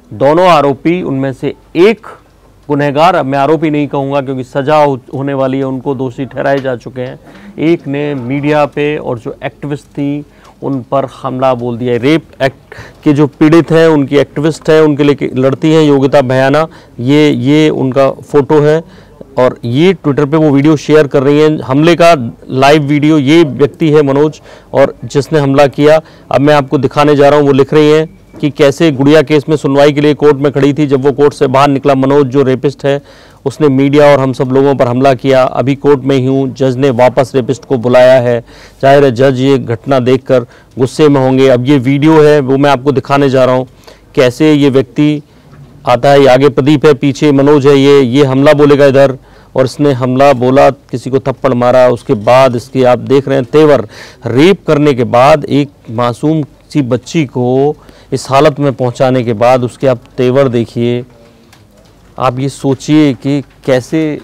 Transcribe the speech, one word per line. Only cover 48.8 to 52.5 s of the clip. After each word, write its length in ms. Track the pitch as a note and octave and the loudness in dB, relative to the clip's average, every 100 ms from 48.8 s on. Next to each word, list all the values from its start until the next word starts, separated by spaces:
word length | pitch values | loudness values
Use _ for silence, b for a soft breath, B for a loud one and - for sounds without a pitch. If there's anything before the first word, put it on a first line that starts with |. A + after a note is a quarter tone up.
| C#3+ | 4
इधर 320 | C3 C3+ C3 b b b B2+ | 4 2 -2 b b b -4
और 100 | B2+ | -4
इसने 260 | - C#3+ | -2 -2
हमला 420 | B2 B2+ B2+ C#3+ | -2 -2 2 2
बोला, 360 | B2 B2+ C3+ C#3+ | 2 2 2 2
किसी 400 | C3 _ B2 B2+ | 0 _ -12 -6
को 100 | C3 | -4
थप्पड़ 340 | C3 A#2+ C3+ | -4 -4 -4
मारा। 340 | B2 B2 B2+ B2+ | 0 2 4 2
उसके 240 | A#2+ - | 0 -4
बाद 420 | A2+ G#2+ B2+ C3+ | -2 2 2 2